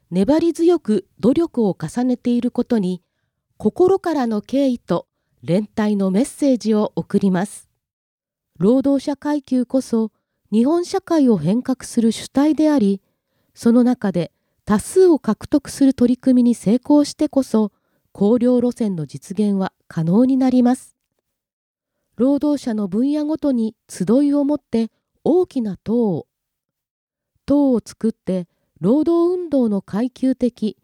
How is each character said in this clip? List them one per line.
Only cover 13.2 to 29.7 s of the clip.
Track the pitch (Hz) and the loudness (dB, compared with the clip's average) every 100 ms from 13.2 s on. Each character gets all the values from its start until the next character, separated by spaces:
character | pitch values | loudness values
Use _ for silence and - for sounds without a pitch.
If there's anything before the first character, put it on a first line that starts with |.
| _ _ _ | _ _ _
そ | - 233 | -4 2
の | 240 | 4
中 | 247 247 202 | 2 0 -2
で | 180 160 _ _ _ - | -4 -6 _ _ _ -2
多 | 208 | -2
数 | - 370 370 | 0 4 4
を | 294 | 4
獲 | - 214 - | 0 -6 -2
得 | 294 - | -2 -2
す | - 269 | 0 0
る | |
取 | - 240 254 | 2 0 0
り | |
組 | 262 247 | 2 2
み | |
に | 240 226 | 2 0
成 | 190 240 | 0 0
功 | - 294 285 | 2 2 2
し | |
て | - 302 | -2 -2
こ | 277 | -2
そ、 | 262 220 214 - _ _ _ | -2 -2 -2 -6 _ _ _
綱 | - 202 240 | -2 0 2
領 | 247 247 | 2 0
路 | 240 - | 0 -2
線 | 214 175 | -4 -6
の | 147 | -8
実 | 143 - 196 | -12 -10 -4
現 | 208 | -2
は | 196 190 - - | -2 -4 -8 -12
可 | 170 | -4
能 | 160 202 262 | 0 2 2
に | 269 | 2
な | 262 | 2
り | 254 | 2
ま | 240 254 | 2 0
す。 | - _ _ _ _ _ _ _ _ _ _ _ _ - | -6 _ _ _ _ _ _ _ _ _ _ _ _ -2
労 | 254 285 | 0 0
働 | 294 294 | 0 -2
者 | 254 | -4
の | 214 202 | -6 -4
分 | 202 277 | -2 -2
野 | 302 294 | -2 -4
ご | 320 | -4
と | 294 | -2
に | 240 220 - - | -2 -2 -6 -14
集 | - 185 247 | -6 0 2
い | 285 | 2
を | 285 | 0
持 | 285 294 | 0 -4
っ | |
て | _ 226 226 _ _ _ | _ -4 -4 _ _ _
大 | - 349 359 | 0 0 0
き | 269 | -4
な | 214 175 | -6 -8
党 | - 233 220 | -4 -2 -2
を、 | 151 - _ _ _ _ _ _ _ _ _ _ _ - | -4 -8 _ _ _ _ _ _ _ _ _ _ _ -2
党 | 285 277 | 0 2
を | 226 - | 0 -4
作 | - 226 | -6 -6
っ | |
て | - - 185 175 _ _ _ | -6 -6 -6 -8 _ _ _
労 | 180 285 | 0 0
働 | 330 339 339 359 | 2 0 0 -2
運 | 339 | -2
動 | 277 | -2
の | 233 | 0